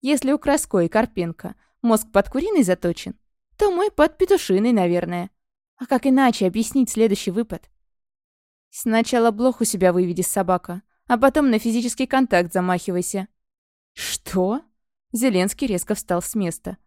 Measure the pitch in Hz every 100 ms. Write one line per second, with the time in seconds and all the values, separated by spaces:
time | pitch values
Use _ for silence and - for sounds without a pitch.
0 | 254 285 262 294 - 277 - 196 170 214
1 | 226 - 170 165 - - _ _ 233 220
2 | - 196 202 262 359 392 190 180 175 170
3 | - - _ _ _ _ 415 349 415 -
4 | 311 - 359 392 - 185 226 233 180 175
5 | 175 175 185 _ _ _ _ _ 254 254
6 | 277 262 269 220 185 180 226 277 247 -
7 | 220 196 - 185 233 165 _ _ _ _
8 | _ _ _ _ _ _ _ - - 220
9 | 233 247 233 214 254 247 226 202 185 180
10 | 180 175 180 - 185 180 - 180 _ _
11 | _ 240 269 311 285 220 233 226 240 -
12 | 262 262 262 185 175 185 180 180 - 180
13 | 180 196 190 _ _ _ _ _ _ -
14 | - - - 185 185 247 - _ _ _
15 | _ 226 262 185 190 - 269 185 - 208
16 | - 175 - 220 185 - - 190